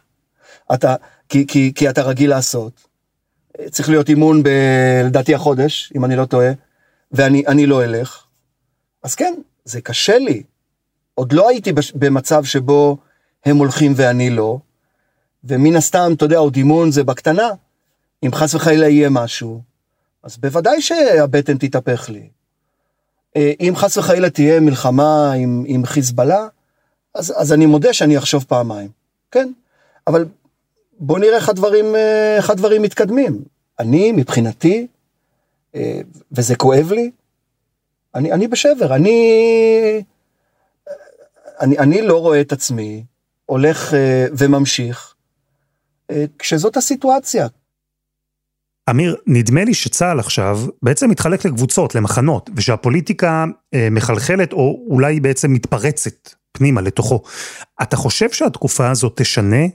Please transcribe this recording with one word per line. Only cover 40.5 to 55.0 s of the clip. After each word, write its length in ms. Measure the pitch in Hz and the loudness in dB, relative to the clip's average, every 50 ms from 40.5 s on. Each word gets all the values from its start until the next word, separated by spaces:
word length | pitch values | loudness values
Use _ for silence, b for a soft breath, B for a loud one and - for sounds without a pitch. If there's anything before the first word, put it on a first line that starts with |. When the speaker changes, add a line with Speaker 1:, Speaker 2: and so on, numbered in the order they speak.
| _ _ _ _ _ _ _ - - - - _ _ _ _ _ _ _ _ - - - | _ _ _ _ _ _ _ -20 -20 -20 -20 _ _ _ _ _ _ _ _ -20 -10 -4
Speaker 1:
אני, 180 | 139 135 143 147 | 0 0 2 2
אני 240 | 139 139 165 202 | 2 2 2 2
לא 200 | 220 208 165 170 | 2 2 0 2
רואה 200 | 165 170 156 143 | 2 2 2 2
את 100 | 143 143 | 0 -2
עצמי 520 | 147 127 - - 127 113 107 107 107 107 117 - _ _ _ _ _ _ _ | -4 -6 -6 -6 -6 -6 -8 -10 -12 -14 -16 -18 _ _ _ _ _ _ _
הולך, 480 | - 135 131 139 151 160 - - - 156 | -6 -2 0 0 0 0 -2 -4 -2 -2
אה, 320 | 139 135 131 131 131 127 123 151 123 | 0 0 2 0 0 0 -2 -2 0
וממשיך, 800 | 143 139 143 139 139 135 - - 127 120 120 - - - _ _ _ _ _ _ _ _ _ _ _ _ _ _ _ _ _ _ _ - | 2 2 2 2 0 -2 -2 -4 -6 -8 -8 -12 -16 -20 _ _ _ _ _ _ _ _ _ _ _ _ _ _ _ _ _ _ _ -8
אה, 140 | 147 147 147 151 - - | -6 -6 -6 -6 -8 -10
כשזאת 380 | - - 170 156 170 220 220 277 | -6 -4 -2 0 0 0 -2 -2
הסיטואציה. 720 | 254 - 277 269 - 262 262 277 269 - - 214 143 117 - _ _ _ _ _ _ _ _ _ _ _ _ _ _ _ _ _ _ _ _ _ _ _ _ _ - - | -2 -2 -4 -2 0 0 0 0 -2 -4 -4 -4 -4 -4 -6 _ _ _ _ _ _ _ _ _ _ _ _ _ _ _ _ _ _ _ _ _ _ _ _ _ -6 -2
Speaker 2:
אמיר, 260 | 120 127 170 175 165 - - - | 0 0 0 0 -2 -4 -2 0
נדמה 360 | 135 120 117 104 120 160 202 | 2 2 2 2 2 2 2
לי 100 | 240 220 | 0 0
שצה"ל 460 | - - - - - 170 180 170 135 | -2 -4 -4 -4 -2 -2 0 0 -2
עכשיו 400 | 107 - - - 98 98 101 104 117 - - _ | -4 -4 -4 -2 -2 -2 -2 -4 -4 -8 -8 _
בעצם 280 | - 120 147 - 277 240 | -2 -2 0 2 2 0
מתחלק 360 | 196 - - 160 180 175 - | 0 2 0 -2 -2 0 -2
לקבוצות, 500 | 185 135 113 131 127 - - - 110 - | -2 -2 -2 -2 -2 0 0 -2 0 0
למחנות, 540 | 117 104 101 - 127 120 160 151 98 - - 208 | -2 -2 -2 0 0 0 0 0 -2 -4 -8 -8
ושהפוליטיקה, 880 | 123 101 123 113 107 - 123 127 180 170 - 202 - 185 170 160 160 160 160 - _ _ _ - | -6 -2 -2 -2 -2 0 0 0 0 -2 -2 -4 -2 0 0 0 0 -2 -4 -6 _ _ _ -4
אה, 140 | 135 113 110 | -2 0 0
מחלחלת, 600 | 107 110 107 - 117 - 135 - 180 196 185 156 - | 0 0 0 -2 -2 -2 -2 -2 0 0 0 -2 0
או 320 | 180 127 139 - - 247 233 | 0 0 0 0 -4 -6 -2
אולי 300 | 151 127 | 0 2